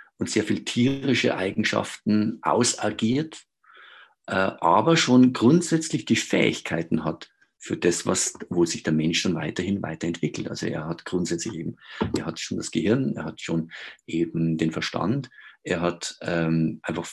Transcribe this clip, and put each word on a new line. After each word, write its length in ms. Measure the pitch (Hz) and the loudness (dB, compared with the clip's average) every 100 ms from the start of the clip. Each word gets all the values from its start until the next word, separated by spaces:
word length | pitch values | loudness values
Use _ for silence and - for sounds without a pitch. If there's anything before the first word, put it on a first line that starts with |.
| - - | -20 -10
und 80 | - | -2
sehr 160 | 107 | -2
viel 200 | - 113 | 0 -2
tierische 720 | - 120 127 135 139 120 127 - | -2 2 2 2 0 2 2 0
Eigenschaften 1040 | 95 107 104 - - - - 107 104 - | -2 -2 0 0 -4 -4 2 2 2 -2
ausagiert, 1000 | - 92 120 - 107 107 113 131 160 - _ _ _ - - - - _ - | 0 2 2 0 -4 -2 0 0 -2 -8 _ _ _ -20 -20 -20 -20 _ -4
äh, 80 | |
aber 640 | 95 95 - 82 95 156 160 | 0 0 2 4 6 6 4
schon 340 | 120 127 127 | 6 8 8
grundsätzlich 720 | 127 113 170 175 160 160 143 | 6 6 6 4 -2 0 -4
die 120 | - 113 | 0 0
Fähigkeiten 880 | - - - - - - - - | 2 2 2 0 -4 -4 -2 -2
hat 260 | - - - _ _ _ | -2 -6 -12 _ _ _
für 180 | - - | -8 0
das, 300 | 90 87 - | 0 0 -2
was, 280 | 92 - - - | -2 -2 -6 -4
wo 160 | 87 85 | 2 2
sich 160 | - | 0
der 100 | - | 0
Mensch 300 | 78 78 85 | 0 2 0
dann 120 | 101 | 0
weiterhin 480 | 80 - - 95 98 | -2 -4 -4 -2 -2
weiterentwickelt. 680 | 82 82 87 85 82 - 78 | -4 -6 -6 -2 -4 -4 -8
Also 180 | 82 87 | -6 -6
er 200 | 80 78 | -6 -6
hat 200 | 82 - | -8 -4
grundsätzlich 480 | 92 87 85 82 | -4 -2 -4 -6
eben, 220 | 80 80 - - - - - | -8 -8 -10 -14 -6 -4 -2
er 100 | - | -6
hat 120 | - | -8
schon 200 | - 92 | -6 -6
das 120 | - | -4
Gehirn, 460 | - 87 127 120 - | -2 0 2 0 -4
er 80 | |
hat 160 | 78 - | -8 -10
schon 320 | - 82 82 - - - - | -4 -4 -4 -10 -18 -18 -6
eben 520 | 82 82 82 82 80 | -2 -2 0 0 2
den 140 | 80 | 0
Verstand, 580 | 80 - - 85 139 - - - - | -2 -4 -4 -2 -2 -4 -16 -20 -14
er 180 | - 87 | -4 -2
hat, 380 | 87 85 - - | -2 -2 -10 -8
ähm, 600 | - 85 82 80 80 76 | -4 0 2 2 0 -2
einfach 240 | - 82 82 | -6 -6 -8